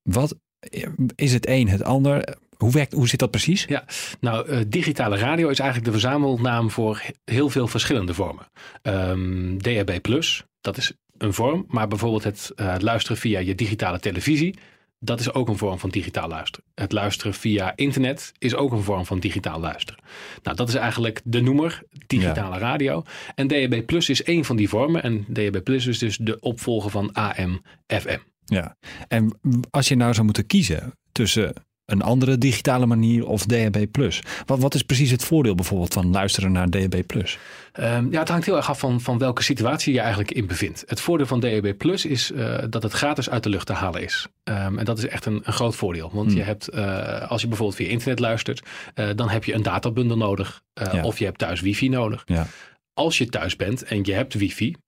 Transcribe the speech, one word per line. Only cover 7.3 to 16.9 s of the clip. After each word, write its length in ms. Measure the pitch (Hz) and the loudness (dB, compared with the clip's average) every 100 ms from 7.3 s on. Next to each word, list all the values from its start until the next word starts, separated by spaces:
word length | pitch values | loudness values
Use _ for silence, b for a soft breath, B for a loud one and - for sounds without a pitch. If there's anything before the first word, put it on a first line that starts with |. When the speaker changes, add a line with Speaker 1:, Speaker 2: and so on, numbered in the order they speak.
Speaker 2:
heel 160 | 120 143 | 2 2
veel 180 | 131 117 | 2 0
verschillende 460 | 113 - 135 90 | 0 2 0 0
vormen. 340 | 85 85 - - B B B | -2 -4 -6 -16 B B B
Ehm, 760 | - 95 92 92 92 92 92 95 | -4 -2 0 0 -2 -2 -2 -2
D 80 | 120 | 0
H 160 | 113 | 0
B 180 | 98 90 | 0 -2
plus, 420 | - 135 165 - - _ | 0 0 0 -2 -6 _
dat 160 | 101 92 | -8 -4
is 160 | - - _ _ | -4 -6 _ _
een 160 | 107 | -2
vorm, 320 | 95 120 170 - | 0 0 0 -2
maar 200 | 120 107 | -2 0
bijvoorbeeld 360 | 104 117 110 | 0 0 0
het, 280 | 104 - - - | -2 -6 -12 -4
eh, 200 | 98 92 | -2 0
luisteren 380 | 107 113 - 113 | 0 0 0 -2
via 220 | 117 98 | 0 0
je 160 | 90 95 | 0 -2
digitale 440 | 110 104 95 90 | -2 -2 -2 -2
televisie, 580 | 104 90 139 151 170 - B B B _ | -4 -2 0 2 2 -2 B B B _
dat 200 | 120 120 | -4 -2
is 140 | 120 | -2
ook 140 | 131 117 | 0 0
een 100 | 101 | 0
vorm 220 | 104 92 | -2 -2
van 100 | 98 | -4
digitaal 380 | 95 90 92 82 | -4 -4 -6 -6
luisteren. 380 | 80 - - _ - | -8 -10 -12 _ -8
Het 160 | 101 | -2